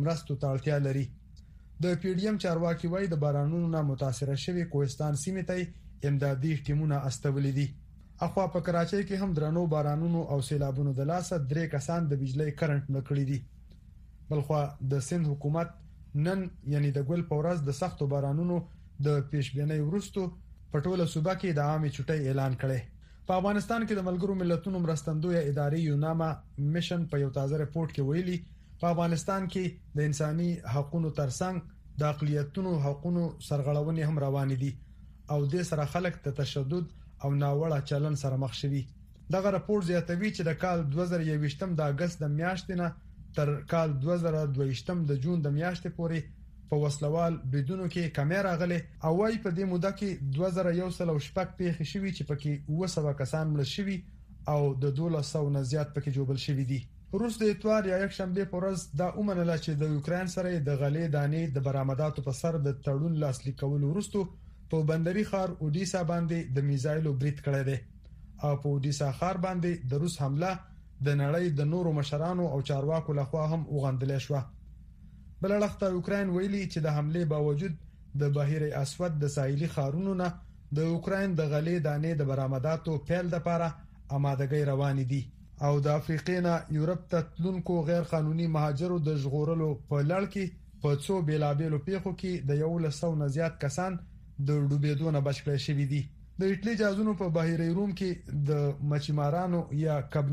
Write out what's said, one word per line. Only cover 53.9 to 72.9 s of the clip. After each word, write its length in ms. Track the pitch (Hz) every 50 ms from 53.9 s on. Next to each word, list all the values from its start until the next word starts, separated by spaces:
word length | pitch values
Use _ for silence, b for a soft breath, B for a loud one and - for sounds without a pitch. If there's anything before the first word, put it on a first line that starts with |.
| 196 185 B B B B B B B - - -
او 80 | 151 147 147 143 135 127 139
د 100 | 143 131 139
دولس 320 | 165 170 160 151 139 - -
سوه 160 | 156 147 143 143
نه 60 | 139 135 123
زیات 220 | 147 151 147 147 -
پکې 160 | 147 139 143 127
ژوبل 220 | 139 135 131 135 127 -
شوي 200 | - 143 131 135 123
دي. 100 | 139 127 - - - - - - - 196
روس 160 | 233 240 220 -
د 100 | 220 214
اتوار 380 | 202 - 214 214 220 220 196 190
یا 80 | 185 185 196
یک 80 | 190 - -
شنبه 260 | 190 185 180 202 196 190
په 80 | - 180
ورځ 180 | 185 196 190 165 - - - 143
دا 80 | 180 175 -
ومنله 400 | - 208 208 190 175 170 170 165 156 -
چې 80 | 165 156 143
د 120 | 156 156 151
اوکراین 360 | 143 139 160 175 180 185 175 175
سره 140 | 190 180 180 180
یې 60 | 170 139 147
د 20 | 143 127
غلې 240 | 143 139 147 160 170 156 143
دانې 260 | 147 143 143 151 165 165 160 127
د 100 | 139 131
برآمداتو 580 | 139 135 139 131 135 135 127 151 151 - - 127 139
په 40 | 127 -
سر 160 | - 170 165 160 139
د 120 | 143 131 139 -
تړون 320 | 147 135 139 156 170 165 151 151
لاسلیک 340 | 139 127 - - 139 135 - 139
کولو 260 | 139 143 147 143 139
وروسته 340 | 160 208 202 - - 202 185 185 B B B B B B B -
په 180 | 165 160 156 147
بندري 320 | 160 160 165 175 185 208 214 214
ښار 220 | 196 196 190 180 175 -
اوډیسا 400 | 156 151 147 180 196 185 - 185 175 156
باندې 460 | 170 170 170 160 170 170 - 117 127
د 100 | 139 139 143
میزایلو 420 | 143 135 123 151 147 160 160 151 139 127
برید 240 | 135 147 143 - -
کړی 180 | 147 139 135 135 135
دی. 100 | 139 123 - - - - B B B B B B B - -
او 80 | 147 143 143
په 40 | 143 147
اوډیسا 360 | 143 139 131 147 139 - 151 139 131 -
ښار 180 | 170 180 190 180 175
باندې 280 | 185 185 180 165 175 170 - 123 127
د 100 | 139 143 170
روس 120 | 175 - -
حمله 300 | 147 135 139 147 175 190 185 185 B B B B B B B - 131
د 20 | 147 143 143
نړۍ 260 | 139 143 156 175 180 175 147 143
د 80 | 147 147
نورو 180 | 165 180 180 165 151
مشرانو 480 | 147 143 - 147 143 160 175 180 180 175 160 135
او 40 | 139 127 -
چارواکو 480 | 147 139 139 147